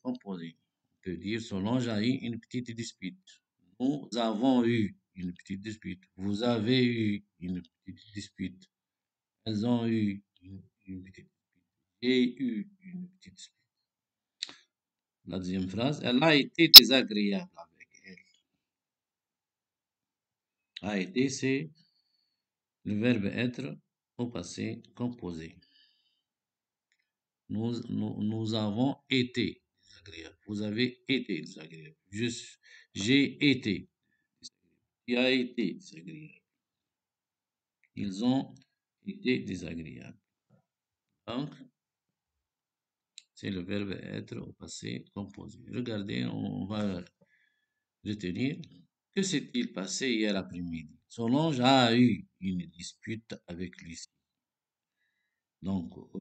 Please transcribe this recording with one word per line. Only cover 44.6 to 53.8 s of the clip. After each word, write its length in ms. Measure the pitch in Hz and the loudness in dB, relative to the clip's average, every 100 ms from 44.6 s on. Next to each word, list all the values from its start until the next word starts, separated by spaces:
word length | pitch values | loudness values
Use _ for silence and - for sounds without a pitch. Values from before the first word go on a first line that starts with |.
| - - - 120 - 101 | -14 -12 -8 -8 -10 -12
composé. 420 | 101 - 90 123 123 | -12 -12 -16 -18 -12
Regardez, 520 | 113 120 107 101 120 123 | -8 -6 -6 -4 -4 -2
on 420 | 110 104 101 95 | -4 -4 -4 -4
va 360 | 107 104 90 - _ _ _ _ _ _ _ _ _ 98 | -2 -2 -4 -8 _ _ _ _ _ _ _ _ _ -8
retenir. 560 | 104 90 92 131 175 151 - - _ _ 196 | -6 -4 -2 -2 -4 -10 -20 -20 _ _ -2
Que 80 | |
s'est-il 500 | 185 143 123 123 107 | 0 -2 -2 -4 -4
passé 340 | - 92 - 131 | -4 -6 -2 0
hier 240 | 110 107 95 | 2 2 0
après-midi ? 640 | 92 87 87 82 78 - _ | -4 -6 -6 -8 -10 -18 _
Solange 540 | - 113 139 160 131 | -4 0 2 2 4
a 360 | 123 135 120 117 | 8 8 8 8
eu 300 | 123 98 - _ | 6 4 -4 _
une 260 | 95 90 82 | -4 -4 -4
dispute 640 | 85 - - - 113 - - - | -12 -16 -12 -10 -10 -10 -14 -12
avec 340 | 87 90 - | -10 -10 -10